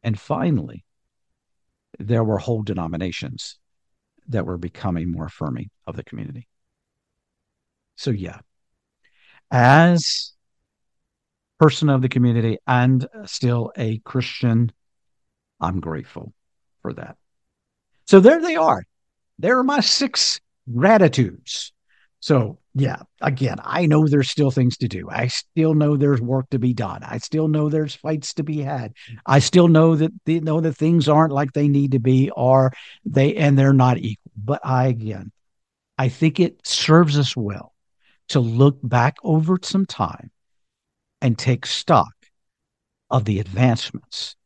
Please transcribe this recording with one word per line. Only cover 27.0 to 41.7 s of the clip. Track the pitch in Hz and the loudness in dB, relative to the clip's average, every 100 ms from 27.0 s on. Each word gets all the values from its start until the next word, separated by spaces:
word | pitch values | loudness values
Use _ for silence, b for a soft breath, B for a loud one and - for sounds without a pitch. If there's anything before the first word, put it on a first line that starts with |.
I | 110 117 | -12 -12
still | - 156 156 | -8 -4 -2
know | 151 151 | -2 -2
there's | 156 151 - | -2 -6 -8
fights | 156 156 - - | -8 -8 -8 -8
to | |
be | 151 151 | -6 -6
had. | 135 139 113 - B 113 - | -6 -8 -10 -16 B -14 2
I | 135 | 2
still | - 180 170 | 4 4 6
know | 160 165 156 | 6 4 2
that | 160 - - | -2 -4 -4
the, | 165 | -4
know | 156 156 | -2 -2
that | 160 | -4
things | 139 156 170 147 | -2 0 2 4
aren't | 151 160 | 4 2
like | 139 143 | 0 -4
they | 147 147 | -2 0
need | 143 143 | 2 0
to | 131 | 0
be, | 120 131 135 | 2 2 2
or | - 127 131 131 B B B | 0 4 4 4 B B B
they, | - 135 139 - | -4 2 2 2
and | 147 135 | 2 4
they're | 139 | 6
not | 139 127 120 | 6 4 2
equal. | 107 104 _ 107 | -4 -10 _ -12
But | 107 147 | -6 -6
I, | - 131 131 | -2 0 0
again, | 117 107 98 - _ _ _ _ _ _ - | -2 -8 -10 -14 _ _ _ _ _ _ -4
I | 131 | -4
think | - 160 - | 0 -2 0
it | 175 - - | -2 -2 -8
serves | - - 160 165 143 | -4 4 4 6 2
us | 135 - | -2 -4
well | 101 101 - _ _ _ _ _ - | -6 -8 -16 _ _ _ _ _ -4
to | 147 | -2
look | 117 117 143 135 | 0 4 4 4
back | 127 120 127 - | -2 0 0 -2
over | 196 156 160 185 | -2 0 0 -2
some | - 196 190 | -2 -4 -4
time | - 90 - - _ _ _ _ _ _ _ _ _ | -4 -6 -6 -18 _ _ _ _ _ _ _ _ _
and | 131 110 | -2 -2
take | - 123 | -2 -2
stock | - | -4